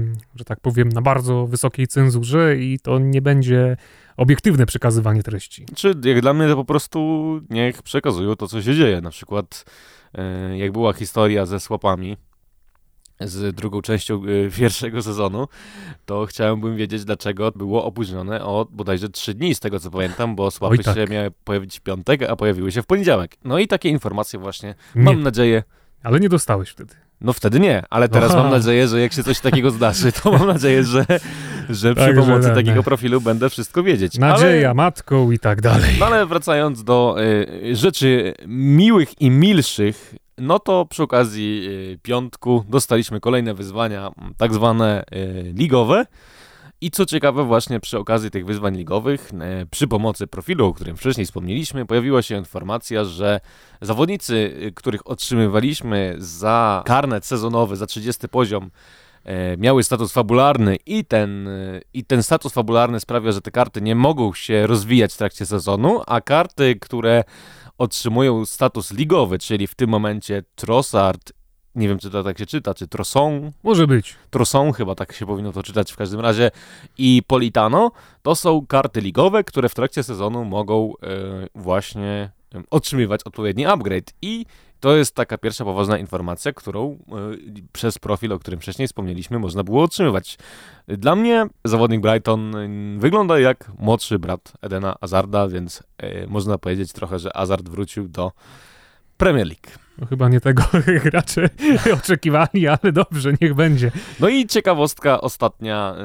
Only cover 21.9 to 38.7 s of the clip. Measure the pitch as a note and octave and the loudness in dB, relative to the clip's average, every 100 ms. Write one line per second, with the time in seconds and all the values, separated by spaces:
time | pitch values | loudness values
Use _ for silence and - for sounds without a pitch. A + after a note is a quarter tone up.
21.9 | F#2+ F2+ C#3 B2 A2+ G#2+ F#2 F#2+ A2 A2+ | -6 0 0 0 -2 0 0 -2 -4 0
22.9 | F#3+ F#3 A#2+ F2 _ B2+ C#3+ G#3 G3 F3 | 0 2 2 0 _ -4 -2 0 0 0
23.9 | D3 G#2+ G2+ G#2+ G#2 F#2+ F#2 G2+ - _ | -2 -2 -6 -6 -8 -10 -12 -12 -16 _
24.9 | A#2 C3 C#3+ C#3+ A2+ A#2+ A2+ G#2+ _ _ | 4 6 6 2 2 2 2 -2 _ _
25.9 | _ A#2 C3+ G3 F3 - G#2 F#2+ - - | _ 0 2 4 2 0 -2 -4 -12 -20
26.9 | - _ - G#2+ B2 G#2+ B2 G3 A2+ - | -20 _ -8 -4 0 2 4 4 2 0
27.9 | A#2 A#2+ A2+ A#2 F3 C#3 C3+ A2+ A#2+ B2+ | 0 2 4 4 4 4 4 4 4 4
28.9 | A#2 A#2+ C#3 A#2+ C3 C3+ C#3 B2+ A2+ A#2 | 2 0 -2 -2 -2 2 2 2 2 0
29.9 | G2+ C3 - G#3 F3 G3 C3 C3+ C3 B2 | 2 0 2 4 4 4 4 4 4 4
30.9 | B2+ C3 F3 - - - - - A2 A2+ | 2 2 0 -2 -14 -12 -10 -8 -2 2
31.9 | A#2+ C3+ C3 B2+ B2 B2 A#2 A2+ A2+ A#2+ | 4 6 6 6 6 6 4 4 4 4
32.9 | C3 A#2+ B2+ A#2 A2+ C3 - A#2 - F#3 | 0 2 2 2 2 0 -2 -4 0 2
33.9 | F#3+ F#3 A#2+ C#3 G3 C4 D#3+ C#3 B2 F3 | 2 0 2 4 6 6 6 4 2 0
34.9 | - - C3+ B2 A#2 A2 G#2 A2+ A2+ - | 0 -2 2 2 2 0 2 4 4 4
35.9 | - G#3+ A3+ F#3+ E3+ D#3+ D3 D3+ B2 A2 | 4 4 4 2 0 0 2 2 -2 2
36.9 | B2 B2 F#2 A2 G#2+ G#2 F2 G#2+ A#2+ E3+ | 4 4 2 2 2 0 -6 -6 0 0
37.9 | - C3+ B2+ G2 - F2 B2 C3+ | 2 2 2 0 -6 -10 -2 4